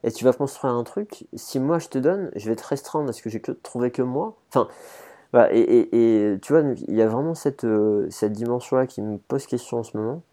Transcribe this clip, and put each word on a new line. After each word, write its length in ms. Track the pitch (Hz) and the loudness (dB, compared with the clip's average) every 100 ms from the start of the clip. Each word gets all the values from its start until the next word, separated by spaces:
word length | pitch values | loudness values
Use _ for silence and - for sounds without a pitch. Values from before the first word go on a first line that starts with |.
et 80 | 113 | -4
tu 140 | - 127 | 2 2
vas 80 | |
construire 400 | 123 139 - 135 | 2 -2 -2 -2
un 100 | 120 | -2
truc. 420 | 117 - 208 - - | -4 -8 -10 -14 -18
Si 260 | - - 135 | -16 -6 -4
moi 200 | 135 170 | 0 0
je 80 | 160 | -2
te 100 | 135 | 0
donne, 320 | 135 196 170 - | 0 0 -4 -8
je 120 | 107 | -4
vais 60 | 117 | -4
te 120 | - | -2
restreindre 420 | 139 - 156 143 | -6 -4 -4 -4
à 40 | |
ce 100 | 110 | -6
que 60 | 113 | -8
j'ai 100 | 110 | -8
que, 120 | - | -8
trouvé 380 | 127 - 123 123 | -10 -10 -4 -2
que 120 | 123 | -2
moi. 320 | 127 131 214 - _ | -2 -2 -6 -10 _
Enfin, 180 | 135 107 - - - - - _ | 0 0 -6 -20 -20 -20 -20 _
voilà, 200 | 123 110 | 4 6
et, 80 | 110 | 6
et, 720 | - 120 - 117 113 110 104 | 6 4 4 4 4 4 2
et 60 | 98 | -2
tu 140 | - | 2
vois, 80 | 156 147 117 - | 2 2 -4 -2
il 60 | |
y 80 | 110 | 2
a 60 | 110 | 2
vraiment 260 | 113 156 | 2 -2
cette, 300 | 165 143 135 | -2 -4 -2
euh, 420 | 117 107 107 104 98 | 0 2 2 2 -2
cette 220 | - 107 | -2 -4
dimension-là 520 | 107 117 123 - 131 131 | -2 -4 -4 0 0 0
qui 160 | - | -4
me 160 | 107 104 | -8 -8
pose 300 | _ 139 - | _ -6 -4
question 320 | 123 - 120 | -8 -4 -8
en 40 | |
ce 140 | 113 110 | -6 -6
moment 240 | 110 160 _ | -6 -8 _